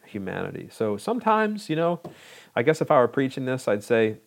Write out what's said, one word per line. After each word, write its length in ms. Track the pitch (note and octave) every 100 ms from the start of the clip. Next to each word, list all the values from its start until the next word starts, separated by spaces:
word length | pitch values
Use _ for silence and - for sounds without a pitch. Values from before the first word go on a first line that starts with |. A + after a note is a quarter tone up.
| -
humanity. 640 | G#2 F#2+ F#2 F#2+ F#2 -
So 240 | - G#2+ -
sometimes, 760 | G3+ A#3+ A3 G#3+ G#3+ G#3 -
you 60 | D#3
know, 240 | E3+ E3+ - - - - - -
I 80 |
guess 160 | B2 D#3+
if 80 | D3
I 100 | C#3+
were 100 | A#2+
preaching 340 | C#3+ C3 C#3
this, 240 | B2+ B2+ -
I'd 160 | G#2
say, 360 | - A#2 A2 G#2+